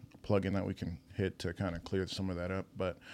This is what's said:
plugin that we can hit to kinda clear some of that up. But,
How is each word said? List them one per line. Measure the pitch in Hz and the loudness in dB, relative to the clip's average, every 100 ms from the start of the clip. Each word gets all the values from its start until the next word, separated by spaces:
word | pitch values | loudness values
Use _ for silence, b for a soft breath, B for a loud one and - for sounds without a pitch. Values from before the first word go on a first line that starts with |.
| - - | -18 -8
plugin | - 104 95 | 4 4 4
that | 98 98 | 2 0
we | |
can | 95 87 87 - - | -2 -4 -6 -6 0
hit | 95 - | 0 0
to | 90 | -4
kinda | 87 98 85 | 0 -2 -2
clear | - 98 90 | 0 0 0
some | - 95 | 0 -2
of | 87 | -2
that | 90 | -2
up. | 95 92 - | -2 -4 -2
But, | 92 - B | -2 -2 B